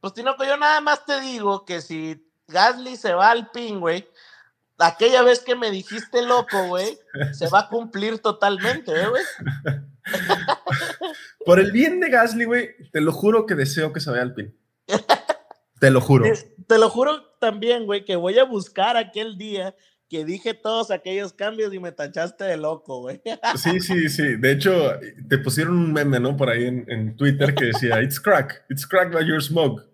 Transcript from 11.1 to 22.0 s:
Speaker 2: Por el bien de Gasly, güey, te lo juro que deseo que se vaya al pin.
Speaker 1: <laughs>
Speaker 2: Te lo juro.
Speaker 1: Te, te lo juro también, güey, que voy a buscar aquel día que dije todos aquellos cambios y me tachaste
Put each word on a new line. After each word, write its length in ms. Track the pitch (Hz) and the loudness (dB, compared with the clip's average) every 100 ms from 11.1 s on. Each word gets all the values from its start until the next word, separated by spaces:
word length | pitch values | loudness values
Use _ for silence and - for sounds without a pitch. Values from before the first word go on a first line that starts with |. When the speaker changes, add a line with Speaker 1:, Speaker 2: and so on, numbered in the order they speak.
| 311 - _ - | -12 -20 _ 4
Speaker 2:
Por 140 | 180 | 4
el 120 | 196 | 6
bien 280 | 214 311 359 | 4 2 2
de 100 | 330 | 2
Gasly, 360 | 247 226 220 233 | 2 2 0 -2
güey, 240 | 240 233 - - | -2 -4 -12 -8
te 100 | 156 | -2
lo 100 | 151 | 0
juro 340 | 147 208 220 220 | 2 2 2 2
que 100 | 165 | -2
deseo 380 | 139 170 156 | -2 -2 -4
que 60 | 156 | -6
se 100 | 143 | -4
vaya 140 | 120 | -4
al 100 | 127 | -4
pin. 220 | 127 104 _ _ _ - | -6 -12 _ _ _ -4
Speaker 1:
<laughs> 80 | 208 - - - - _ - _ _ | -4 0 0 0 -8 _ -20 _ _
Speaker 2:
Te 120 | 135 | 6
lo 80 | 131 | 6
juro. 240 | 120 135 | 6 4
Speaker 1:
Te, 320 | 110 220 - - - | 6 0 -4 -20 2
te 100 | 226 | 4
lo 120 | 220 | 4
juro 320 | 233 269 302 _ _ | 2 -2 -2 _ _
también, 460 | 233 208 226 240 214 | -4 -2 -2 -2 -2
güey, 200 | 202 202 | -6 -2
que 100 | 180 | -2
voy 240 | 175 220 | 2 4
a 60 | 262 | 4
buscar 500 | 220 185 - 202 240 | 0 -6 -2 0 0
aquel 420 | 220 208 220 190 | -2 -8 -10 -10
día 380 | 214 202 185 185 _ _ _ | -10 -8 -8 -12 _ _ _
que 140 | 160 | -8
dije 300 | 156 190 226 | -6 -6 -6
todos 360 | 220 214 226 220 | -6 -4 -4 -2
aquellos 440 | 185 185 190 202 | -6 -6 -8 -8
cambios 400 | _ 202 220 214 | _ -8 -4 -6
y 60 | 190 | -6
me 120 | 175 | -12
tachaste 540 | - | -10